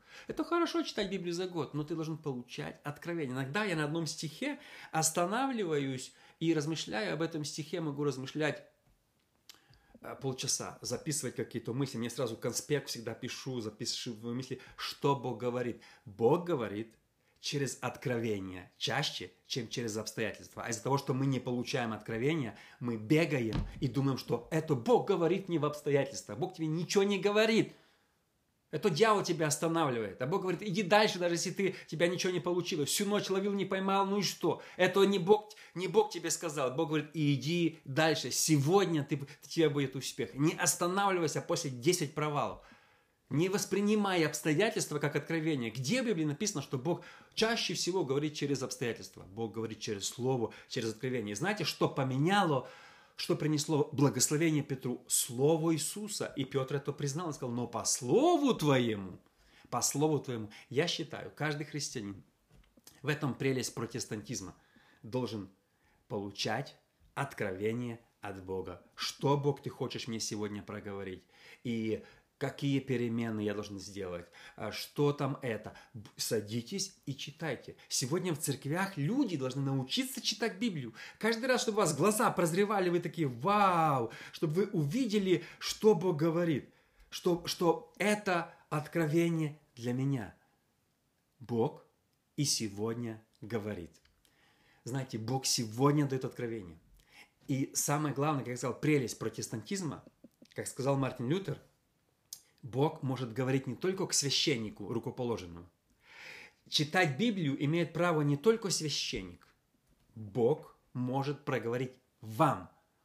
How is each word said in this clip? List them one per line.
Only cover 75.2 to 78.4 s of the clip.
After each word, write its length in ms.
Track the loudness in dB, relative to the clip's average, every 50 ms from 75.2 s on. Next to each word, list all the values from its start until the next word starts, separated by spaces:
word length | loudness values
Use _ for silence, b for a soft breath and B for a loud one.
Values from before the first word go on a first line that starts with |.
| -2 -4 -4 -4
это? 340 | -4 -6 -6 -6 -8 -12 B B B B -16
Б-, 140 | -16 -16 -14 -10
садитесь 800 | -8 -4 -2 -2 -2 -2 -2 -4 -6 -4 -4 -6 -6 -6 -6 -10 _ _
и 80 | -10 -8
читайте. 640 | -8 -10 -12 -10 -8 -6 -6 -6 -6 -8 -14 -18 B B B
Сегодня 440 | -2 -2 0 0 0 -2 0 -2 -2
в 60 |
церквях 560 | -2